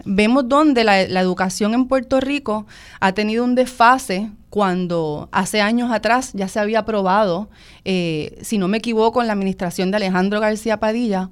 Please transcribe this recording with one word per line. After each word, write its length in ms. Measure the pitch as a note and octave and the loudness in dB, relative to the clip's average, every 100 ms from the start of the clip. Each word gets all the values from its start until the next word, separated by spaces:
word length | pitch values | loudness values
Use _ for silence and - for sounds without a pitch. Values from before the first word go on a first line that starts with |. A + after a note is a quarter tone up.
Vemos 420 | - G3 G#3+ C4 A#3+ | -4 0 2 2 2
donde 380 | C#4 D#4 A#3+ | 4 4 4
la, 240 | A3 G3 F#3 | 4 2 2
la 120 | F#3 | 0
educación 520 | F#3 F#3 F#3 F#3 G#3 | 0 0 -2 -2 0
en 160 | A#3 B3+ | 0 0
Puerto 320 | C4 B3 C4 | -2 0 -2
Rico 460 | C4 C#4+ C#4 G#3+ G#3 - - - | 0 -4 -4 -6 -8 -18 -20 -4
ha 120 | F#3+ | -2
tenido 320 | F#3+ G#3+ A3+ | 0 -2 0
un 100 | B3 | 0
desfase 760 | B3 B3+ - A#3 C4 - F#3+ G#3+ - - | 2 0 4 4 4 0 -6 -6 -12 -8
cuando 800 | G3+ G3 F3+ F3+ E3+ D#3 D3 - | -2 0 0 -2 -2 -2 -6 -4
hace 280 | - F#3 A3 | -2 0 0
años 300 | G3+ A#3+ A#3+ | 2 2 0
atrás 400 | A3 G#3+ B3 B3+ | 0 2 0 0
ya 140 | G3 F#3+ | -6 -4
se 140 | A3+ | -2
había 200 | G#3 A3 | 0 0
aprobado, 680 | G#3+ G#3+ F#3 G3 G#3 E3+ G#3+ - - - | 0 0 2 2 2 -2 -6 -16 -20 -10
eh, 540 | - F#3 E3+ D#3 - - | -4 -2 -2 -4 -6 -12
si 140 | - A3 | -4 -2
no 120 | F3 | 0
me 100 | A3 | -2
equivoco, 420 | A#3 A3 A3+ B3 | -2 0 2 2
en 60 | A#3 | 0
la 60 | |
administración 580 | G3+ G3 F#3+ F3+ F3 F#3 | -2 -2 -4 -6 -2 -2
de 60 | G#3 | 0
Alejandro 420 | F#3+ F#3 F#3+ G#3 | 0 0 0 0
García 400 | G#3+ G#3+ A3+ G#3+ | 0 -2 -2 -2
Padilla, 520 | A3 A3+ A#3+ F#3+ F#3 | 0 -2 -2 -2 -4